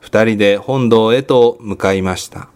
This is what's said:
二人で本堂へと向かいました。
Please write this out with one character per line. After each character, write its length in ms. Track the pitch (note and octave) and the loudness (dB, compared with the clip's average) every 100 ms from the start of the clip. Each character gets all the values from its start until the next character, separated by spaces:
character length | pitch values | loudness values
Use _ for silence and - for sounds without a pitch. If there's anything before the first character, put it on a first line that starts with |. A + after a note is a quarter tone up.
二 240 | - G#2+ | -2 0
人 120 | A2+ G#2+ | 0 2
で 200 | G2+ G2+ | 0 0
本 320 | - C3+ B2 | -2 -2 2
堂 260 | A2+ A2 | 2 2
へ 80 | B2+ | 0
と 360 | C3+ C3 A#2+ A#2+ | 2 2 2 0
向 160 | A2 F#2 | -10 -4
か 180 | F#2+ | -2
い 80 | F#2+ | -2
ま 140 | F#2+ F2+ | -2 -6
し 100 | - | -10
た。 220 | - - | -18 -20